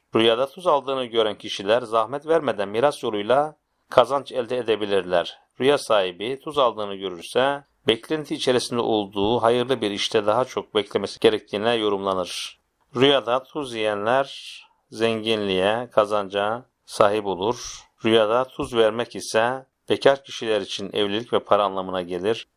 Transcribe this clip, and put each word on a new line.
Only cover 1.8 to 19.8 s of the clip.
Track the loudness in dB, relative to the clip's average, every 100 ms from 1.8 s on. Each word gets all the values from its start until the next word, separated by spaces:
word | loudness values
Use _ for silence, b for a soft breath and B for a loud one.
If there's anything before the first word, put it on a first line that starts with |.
zahmet | 2 0 0 -4 0
vermeden | 0 0 -2 -4
miras | 0 0 0
yoluyla | -4 -4 2 2 0 -6 _ _ _
kazanç | 4 4 0 -4
elde | -6 -4 -4
edebilirler. | 0 0 2 0 2 0 0 -8 _ -2
Rüya | 2 2
sahibi | 2 2 2 -4 -6 -6
tuz | -6 0
aldığını | 0 0 -8
görürse | -6 -8 -8 -4 0 0 -2 -8 _ -2
beklenti | -2 -2 -6 -4
içerisinde | -2 2 2 0 -2
olduğu | 0 0 0 0 0 4
hayırlı | 4 2 0 0
bir | -2
işte | -2 0 0 2
daha | 0
çok | 0 -4 -2
beklemesi | -2 0 -2 -4 0
gerektiğine | 0 0 -4 -4 -2
yorumlanır. | 0 0 -2 -2 -2 -4 -8 -12 -14 _ _ _ 2
Rüyada | 4 4 0 -2
tuz | -4 -10 -8
yiyenler | -4 -2 -2 0 0 0 -8 -16 -20 -20 _ _
zenginliğe, | -2 -2 0 -2 0 0 2 2 0 0
kazanca | 2 2 0 -2 -2 -2 -4 -10 _
sahip | -14 2 4 4 -2
olur. | -2 -2 -4 -8 -16 -20 _
Rüyada | 2 4 4 2
tuz | -2 -6 -4
vermek | 2 2 2 -6 -8
ise | -2 0 0 -2 -10 _